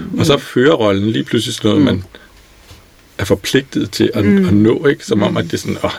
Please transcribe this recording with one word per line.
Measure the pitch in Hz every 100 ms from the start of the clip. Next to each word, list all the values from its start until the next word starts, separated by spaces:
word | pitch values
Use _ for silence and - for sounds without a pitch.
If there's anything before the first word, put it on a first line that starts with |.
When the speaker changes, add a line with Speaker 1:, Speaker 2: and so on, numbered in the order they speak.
| - 123
Speaker 1:
Og | 113
så |
er | 139
førerrollen | - 127 135 147 107 98 107
lige | 123
pludselig | - 120 120 113
sådan | 107
noget, | 107
Speaker 2:
Mm. | 98
Speaker 1:
man | 95 - - - - _ _ - - _ _ _ -
er | -
forpligtet | 98 - 135 139 160 101
til | - 107
at, | 110 101
Speaker 2:
Mm. | 98 -
Speaker 1:
at |
nå, | 101 110 - 143
ikke? | 135 -
Som | 104
om, | 101
Speaker 2:
Mm. | 87
Speaker 1:
at | -
det |
er | -
sådan, | - -
"Åh, | -